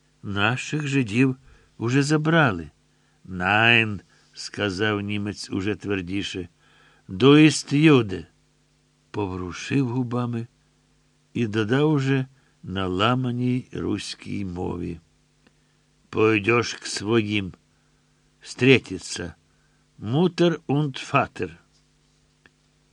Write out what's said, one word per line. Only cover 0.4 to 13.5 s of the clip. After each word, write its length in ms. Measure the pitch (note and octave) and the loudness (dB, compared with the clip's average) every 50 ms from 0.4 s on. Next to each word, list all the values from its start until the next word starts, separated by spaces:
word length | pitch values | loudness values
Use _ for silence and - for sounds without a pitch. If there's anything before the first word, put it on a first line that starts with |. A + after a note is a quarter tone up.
| G2+ A2 B2+ B2+ - - - D3+ D3+ C3+ | 0 0 0 -2 -6 -6 -6 -6 -4 0
жидів 480 | C3+ C#3 B2+ G2+ G2 A#2+ C3+ C3 B2+ - _ - - _ _ _ _ - | 0 0 0 0 2 2 2 2 0 -4 _ -20 -20 _ _ _ _ -6
уже 260 | A2 A#2 B2+ C#3 C#3 | -4 0 0 0 2
забрали». 680 | D3 D#3 D#3 D#3 D#3 E3 E3 D3+ B2 F#2+ E2+ D#2+ D2 _ _ _ _ _ _ _ _ _ _ _ | 2 0 0 2 2 4 4 4 4 2 -2 -6 -12 _ _ _ _ _ _ _ _ _ _ _
«Найн», 760 | - F#2 F2+ F2+ F#2 G#2 G#2+ A2+ A#2 A#2 A#2 A2+ A2 G#2 F2 - _ _ _ _ _ _ | -12 -8 -4 0 2 2 4 4 6 4 4 4 2 -4 -8 -10 _ _ _ _ _ _
сказав 680 | - - - - - G#2 G2+ F#2 F2+ G#2+ A2 G#2+ G2+ | -16 -16 -14 -8 -4 -4 -4 -2 -2 -2 -2 -2 -2
німець 480 | G2+ G2+ G#2 G#2 G2+ G#2 F#2 - - - | -4 -4 -6 -6 -6 -6 -8 -10 -10 -8
уже 260 | A2 G2+ F#2+ G#2+ G2+ | -6 -4 -4 -4 -4
твердіше, 720 | E2+ - G2 G2+ F#2+ F2+ E2+ F#2+ G2+ F#2 - - F#2+ F2+ F2 _ _ _ _ _ _ _ _ _ _ _ - | -6 -4 -6 -4 -4 -4 -6 -6 -6 -6 -8 -8 -10 -12 -12 _ _ _ _ _ _ _ _ _ _ _ -12
«ду 300 | F#2 F#2 A#2+ C#3 D3 D3+ | -4 4 6 8 8 10
іст 360 | D#3 D#3 C#3 - - - C#3 | 8 8 6 2 -4 -2 0
юде». 540 | D3 D#3 D#3+ D3 B2+ A2+ G2+ F#2 E2+ D#2 - _ _ _ _ _ _ _ _ _ _ _ _ _ _ _ _ | 4 6 8 8 6 4 2 -4 -10 -10 -12 _ _ _ _ _ _ _ _ _ _ _ _ _ _ _ _
Поворушив 760 | - G#2+ G#2 F#2 F#2 F2+ F2+ F2+ D#2+ - - - A#2+ C#3 C#3 A#2+ | -8 -6 -6 -4 -6 -6 -8 -8 -10 -10 -8 -4 -2 -2 -2 -2
губами 600 | A#2 C3 B2+ A#2 A#2+ B2 A#2+ A#2+ A#2+ A#2 A#2 - _ _ _ _ _ _ _ _ _ _ _ _ _ _ _ _ - | -2 -4 -4 -4 -4 -6 -4 -4 -6 -8 -8 -10 _ _ _ _ _ _ _ _ _ _ _ _ _ _ _ _ -4
і 140 | A#2+ A#2+ G#2+ | -4 -4 -2
додав 440 | G2+ A2 A2 G2+ B2 C3+ D3+ D#3 | 0 -2 0 2 2 2 2 2
уже 340 | D#3 C#3+ C3+ C3+ C#3 C3+ C3 C3 _ _ _ _ _ _ - | 2 0 0 0 0 0 -2 -4 _ _ _ _ _ _ -14
на 240 | - F#2 G2 F#2+ F#2 | -10 -6 -4 -4 -2
ламаній 800 | F2+ F#2 G2+ A#2 B2+ B2+ B2+ B2 A#2+ B2 B2 B2+ | 0 0 2 2 2 2 0 -2 -4 -2 -2 -2